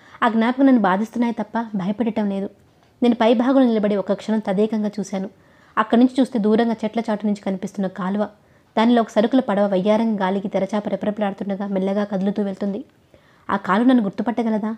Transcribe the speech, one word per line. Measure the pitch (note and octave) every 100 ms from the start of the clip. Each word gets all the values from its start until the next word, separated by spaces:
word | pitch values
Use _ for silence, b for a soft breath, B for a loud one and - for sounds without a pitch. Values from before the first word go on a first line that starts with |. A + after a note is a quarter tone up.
| b b
ఆ | B3
జ్ఞాపకం | A3 A3+ B3+ C4+
నన్ను | B3+
బాధిస్తున్నాయి | G3 F#3+ A3 A#3+ A#3+ A3+
తప్ప | G#3 A3+ A#3 G#3
భయపెట్టడం | F3 G#3+ A#3 A3 G3+
లేదు. | G3 G3 - _ b b b
నేను | A#3+ A#3+
పై | A3+
భాగంలో | A#3+ B3 C4+
నిలబడి | B3+ A3 G#3 G#3
ఒక్క | F#3
క్షణం | G3 - A3
తదేకంగా | G#3 G3 A3 A3 G#3 G#3
చూశాను. | F#3+ G3 F#3+ - b b b b
అక్కడి | A3 A#3
నుంచి | B3+ C4
చూస్తే | B3+ A3
దూరంగా | G#3 G#3+ A#3 A3+
చెట్ల | G#3+ A#3 A3+
చాటు | G#3 G#3+
నుంచి | G3+
కనిపిస్తున్న | G#3+ F#3+ F#3+ - F#3+
కాలువ. | F#3+ F#3 G3+ G#3 - b b b -
దానిలో | A#3 A#3+
ఒక | A3
సరుకుల | A3+ A3+ C4
పడవ | B3+ G3 G#3
వయ్యారంగా | F#3+ G3 G#3+ A3+ G3+ F#3+
గాలికి | G3 G3
తెరచాప | F#3+ F#3+ G#3 G3+
రెపరెపలాడుతుండగా | G3 G#3+ G3+ G3+ G3 G3 G3 G3+
మెల్లగా | F#3+ F#3+ G3+
కదులుతూ | G3+ G3 G3 G3+
వెళ్తుంది. | G3+ F#3+ G3+ G3+ - _ _ b b b b
ఆ | G3
కాలు | - G3
నన్ను | B3 B3+
గుర్తుపట్టగలదా? | G3 - A3+ A3+ A3+ G#3+ G#3+